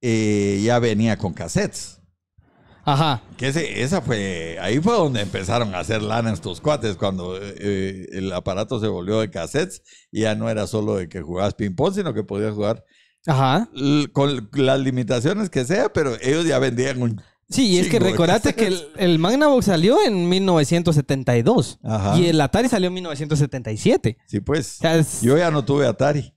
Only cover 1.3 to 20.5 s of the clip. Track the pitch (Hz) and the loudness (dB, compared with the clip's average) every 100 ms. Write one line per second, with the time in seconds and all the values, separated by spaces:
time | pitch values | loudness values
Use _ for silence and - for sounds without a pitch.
1.3 | 78 85 175 202 - - - _ _ _ | -8 -4 -2 -4 -6 -16 -20 _ _ _
2.3 | _ _ _ _ _ - 139 160 127 - | _ _ _ _ _ -2 2 2 0 -6
3.3 | - 127 143 151 101 127 185 127 113 98 | -8 -4 -2 -4 -2 -2 -2 -2 -2 -2
4.3 | 87 82 82 87 120 175 233 160 120 101 | -6 -8 -6 -2 0 2 2 2 0 -4
5.3 | 98 92 117 113 92 80 110 107 113 113 | -6 -2 -2 -2 -4 -4 -4 -2 -2 -2
6.3 | 104 - 87 151 151 113 90 101 95 90 | -4 -6 -6 -2 -2 -2 -2 -4 -4 -6
7.3 | 92 101 95 101 98 95 95 92 92 95 | -8 -10 -8 -4 -2 -4 -6 -12 -8 -6
8.3 | 90 90 95 107 123 107 90 87 110 110 | -4 -4 -6 -4 -4 -4 -4 -2 -2 -2
9.3 | 123 82 139 156 - _ - _ 104 107 | -4 -4 -2 -4 -6 _ -20 _ -4 -2
10.3 | 107 110 107 98 110 104 104 87 95 76 | -2 -2 -4 -2 -2 -2 -4 -4 -10 -8
11.3 | 87 101 - 101 87 151 196 180 104 98 | -2 -2 -2 -6 -2 -2 -2 -4 -4 -6
12.3 | 101 107 104 104 117 _ _ _ _ - | -4 -4 -2 -4 -4 _ _ _ _ -2
13.3 | 139 135 147 233 - 139 147 139 - 139 | 0 2 0 -2 -4 -2 0 -2 0 0
14.3 | 135 107 135 135 135 131 127 117 127 127 | -2 -6 -2 2 2 0 -2 -2 -2 0
15.3 | 196 202 143 123 190 - - 143 117 127 | -2 -2 -2 -2 0 0 0 -2 -2 0
16.3 | 151 170 139 131 120 131 127 120 113 - | 0 2 2 0 0 -2 0 -2 -4 -12
17.3 | _ _ - 254 180 180 226 180 202 170 | _ _ 0 4 4 2 2 2 2 4
18.3 | 202 285 247 214 180 151 - 190 160 170 | 4 2 0 0 0 -6 -2 2 4 4
19.3 | 254 302 262 196 175 175 294 403 196 175 | 4 4 4 4 2 4 4 4 2 2
20.3 | 180 190 | 2 4